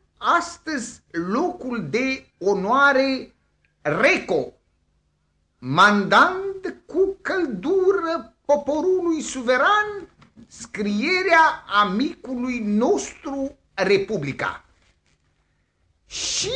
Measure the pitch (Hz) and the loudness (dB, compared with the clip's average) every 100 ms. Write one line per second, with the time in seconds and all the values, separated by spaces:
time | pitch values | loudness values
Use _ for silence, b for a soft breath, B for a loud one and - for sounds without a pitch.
0 | _ _ 214 330 - - - 294 - - | _ _ 0 0 -2 -10 -8 -8 -8 -14
1 | _ 165 175 226 349 - 254 240 151 214 | _ -8 -4 -2 -2 -6 -8 -8 -4 -2
2 | 262 269 - _ 185 196 190 262 277 269 | -2 -4 -10 _ -2 0 0 4 4 4
3 | 269 262 - _ _ _ _ _ 151 - | 2 -2 -8 _ _ _ _ _ -4 2
4 | 294 370 - 160 123 - _ _ _ _ | 2 2 0 -4 -4 -10 _ _ _ _
5 | _ _ _ _ _ _ 127 151 202 208 | _ _ _ _ _ _ -2 6 6 6
6 | 185 208 330 370 392 381 359 - - 311 | 4 4 4 2 -6 -8 -10 -12 -6 0
7 | 392 - - 370 311 196 262 381 370 392 | 0 0 -4 -2 -2 -4 0 2 4 2
8 | 330 330 - _ - 285 277 302 370 370 | 0 -4 -6 _ 0 0 2 -2 0 0
9 | 339 320 220 262 240 254 330 415 427 403 | 0 -2 -4 -6 0 2 2 2 0 -8
10 | 339 _ _ - - - - - 208 208 | -14 _ _ -20 -20 -20 -14 -6 -2 -2
11 | 285 370 370 330 311 - - 202 208 196 | 0 0 4 4 4 2 -2 2 2 0
12 | 302 - 247 247 254 240 208 208 262 403 | -2 -6 -10 -6 -4 -4 -2 2 2 0
13 | - - 277 277 269 - _ - 190 196 | -2 -12 -10 -6 -6 -10 _ -2 2 2
14 | 196 208 143 - 101 - - _ _ _ | 0 -4 -6 -6 -8 -8 -16 _ _ _
15 | _ _ _ _ _ _ _ _ _ _ | _ _ _ _ _ _ _ _ _ _
16 | _ - - - 381 | _ -10 -6 -6 -4